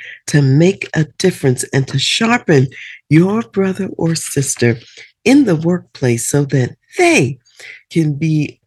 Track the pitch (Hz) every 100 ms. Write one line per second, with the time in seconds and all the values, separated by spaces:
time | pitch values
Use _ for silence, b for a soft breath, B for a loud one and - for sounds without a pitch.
0 | B B - 151 135 135 175 196 - 160
1 | 156 - 190 180 139 127 - 139 131 139
2 | - - 226 240 - 147 135 B B B
3 | _ 151 185 214 233 - 190 190 190 -
4 | 165 165 - - 135 - 120 117 B B
5 | B _ - 277 240 156 165 180 - -
6 | 131 117 - 143 139 143 120 - _ -
7 | 349 302 151 135 B B B B B 165
8 | 156 139 160 156 147 -